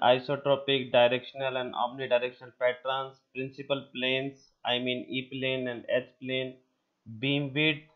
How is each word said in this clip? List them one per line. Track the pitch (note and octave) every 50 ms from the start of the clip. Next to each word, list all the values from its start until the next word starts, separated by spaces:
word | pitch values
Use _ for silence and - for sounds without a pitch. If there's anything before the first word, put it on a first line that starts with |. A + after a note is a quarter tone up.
isotropic, | - A#2+ B2+ C3 B2+ - C#3+ C3+ - C#3+ C#3 C3+ C#3 - C#3 C3 B2+ B2
directional | A#2+ B2 A#2+ A#2+ B2+ B2 A#2+ - - C#3 C3+ C3 B2+
and | B2+ B2+ B2 -
omnidirectional | - A#2+ A#2+ B2+ C#3 C3+ B2+ B2 A#2+ B2 B2 B2 - B2+ B2 - _
patterns, | B2 B2+ B2 - - C3 C3+ C3+ C3+ C3 C3 _ _ _ -
principal | B2+ C3+ C3 C3+ - C#3 - C#3+ C#3 C3+ - -
planes, | B2+ B2+ B2+ C3 C3+ C#3 C#3 C3+ - _ _ _ _ -
I | A2+ B2 B2
mean | B2 B2+ B2+ B2 B2
E | - A#2 C3 C3 -
plane | C3+ C3+ C3 C3 C3 C3 B2+
and | B2+ A#2+ A#2 A2 - A#2+
H | B2+ B2+ - _ _
plane, | C3 B2+ C3 C3 C3 B2+ B2+ - _ _ _ _ _ _ _ _ _ A2+ A2+ A2
beam | B2+ C3+ C#3+ C#3+ D3 C#3 B2+
width, | D3 D3+ D#3 D3+ D3+ - - _